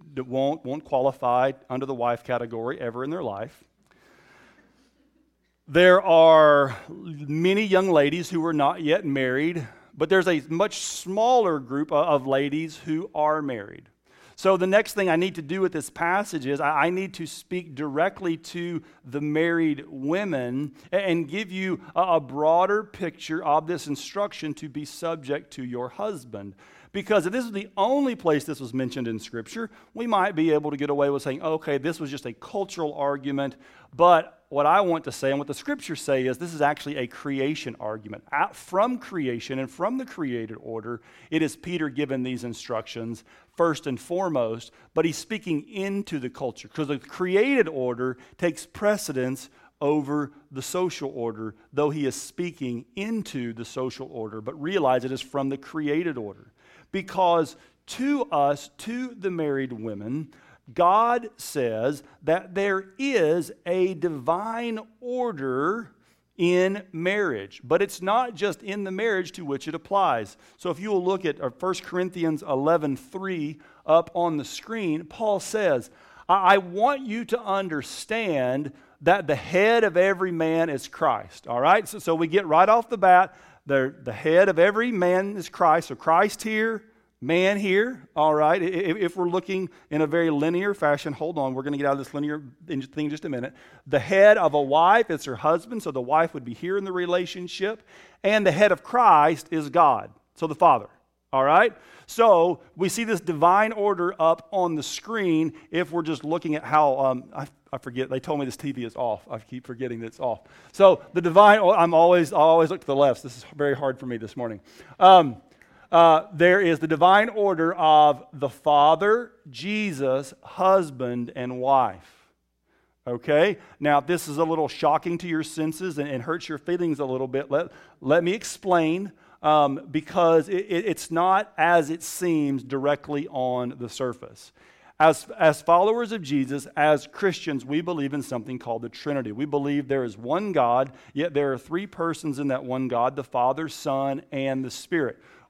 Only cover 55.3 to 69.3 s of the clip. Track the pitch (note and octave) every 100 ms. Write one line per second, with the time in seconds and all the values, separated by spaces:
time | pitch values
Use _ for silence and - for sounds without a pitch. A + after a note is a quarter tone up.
55.3 | C#3 C3+ C3+ - D#3 D3 D3+ F3 B2+ G#2
56.3 | F#2+ - _ _ _ _ F#3+ F#3+ F#3+ F3+
57.3 | E3+ D#3 - _ _ - - C4+ C#4+ G3
58.3 | D3+ C#3+ C#3+ - - A3 B3 B3+ A3+ F#3+
59.3 | E3+ D3+ C3+ C3 A2+ A2 G2+ G#2+ C#3+ D3+
60.3 | - _ _ - B2 F3 G#3 A#3 A#3+ A3+
61.3 | - - D3 A#2+ A2 B2+ D3 - _ D3+
62.3 | F3 F#3 F3+ G3+ F#3+ F#3+ - C#4 A#3+ D#3
63.3 | F3 C#3+ - F3 F#3 F#3 E3+ E3+ D3 B2
64.3 | F3 G#3+ A3+ A#3+ A3 A3 _ B3 B3 A#3+
65.3 | D#3 C3+ B2+ D#3 A3+ G#3+ _ _ _ _
66.3 | - F3 F3+ F#3 G3+ - D#3+ F3+ G#3 F#3+
67.3 | A2 G2+ - B2 E3+ G3 - F#3 A3+ B3
68.3 | E3+ G3+ E3 G#3 G#3 F#3+ F#3 A3+ F#3+ E3+